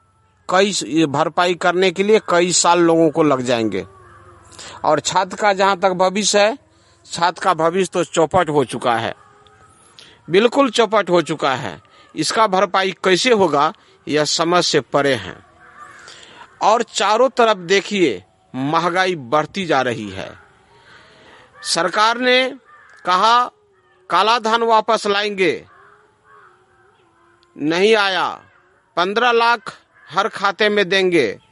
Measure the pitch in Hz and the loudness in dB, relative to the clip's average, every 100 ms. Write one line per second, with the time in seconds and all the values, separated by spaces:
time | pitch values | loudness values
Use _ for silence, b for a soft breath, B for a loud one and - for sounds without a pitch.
0 | _ _ _ _ - 180 208 180 110 156 | _ _ _ _ -2 0 2 -2 -4 0
1 | 156 143 160 170 180 175 180 175 190 165 | 0 0 -2 0 -2 0 0 0 0 0
2 | 202 214 - 170 180 160 175 175 170 165 | 2 2 2 0 2 2 2 4 4 4
3 | 165 165 156 131 123 117 110 98 90 - | 2 2 2 0 0 -2 -2 -4 -10 -16
4 | - - - - - B B B - 151 | -20 -20 -20 -20 -20 B B B -2 0
5 | - 185 190 202 208 190 196 190 196 180 | 0 -2 -2 -2 0 2 0 2 0 0
6 | 185 190 190 202 208 277 _ b b b | 0 0 0 2 2 0 _ b b b
7 | b - 175 170 - 151 165 185 180 180 | b -4 -2 -2 -2 0 0 0 -2 -2
8 | 156 - 156 190 160 147 123 120 123 113 | -4 0 0 0 0 0 -2 -2 -2 -2
9 | 110 - - _ _ _ - _ B B | -4 -10 -18 _ _ _ -20 _ B B
10 | B B B 185 233 277 269 233 214 214 | B B B 2 2 2 2 2 0 0
11 | 185 175 156 151 147 131 110 76 - b | 2 0 0 -2 -2 -2 -6 -12 -20 b
12 | b - 151 226 214 185 196 190 190 - | b -8 -4 0 0 2 0 0 -2 -2
13 | 196 185 254 220 175 143 156 - b b | 0 2 2 2 2 2 0 -4 b b
14 | - 147 147 - 165 175 - 151 - 143 | -4 -2 -2 -2 0 0 0 -2 0 0
15 | 139 123 92 - - _ - - - B | 0 -2 -6 -16 -20 _ -20 -20 -20 B
16 | B B B B B - 180 233 226 - | B B B B B -2 2 2 0 -2
17 | 202 226 254 - 226 196 170 190 - 208 | 0 2 2 2 2 0 0 -2 0 0
18 | 156 92 - _ _ 127 139 160 175 175 | 0 -2 -10 _ _ -8 -2 0 0 0
19 | 185 170 117 151 147 202 170 139 123 110 | -2 -4 -2 -2 -2 -4 -2 0 -2 -4
20 | 104 92 - - - _ _ _ b b | -8 -12 -14 -18 -20 _ _ _ b b
21 | b b b b b - - 170 175 208 | b b b b b -16 -6 -4 -2 0
22 | 220 233 254 254 262 269 _ - - - | 0 0 0 0 0 -6 _ -20 -20 -10
23 | 180 180 220 240 247 - _ _ _ _ | -2 2 4 2 0 -8 _ _ _ _
24 | - 175 214 240 220 233 233 220 214 214 | -4 0 2 0 0 0 2 2 2 -2
25 | 208 202 208 196 175 95 82 _ - _ | 0 -2 -2 -2 -2 -2 -8 _ -20 _
26 | _ _ _ - - _ _ _ _ _ | _ _ _ -20 -20 _ _ _ _ _
27 | _ _ _ _ _ - 147 170 208 220 | _ _ _ _ _ -8 -4 0 2 4
28 | 196 180 135 65 - _ _ _ _ 170 | 2 0 -4 -6 -16 _ _ _ _ -4
29 | 185 208 240 233 233 233 - - _ _ | -2 0 0 2 0 -2 -6 -18 _ _
30 | - 170 208 - 196 185 214 208 180 190 | -8 -4 -4 -2 -4 0 0 0 0 0
31 | 185 170 110 92 _ | 2 2 0 -4 _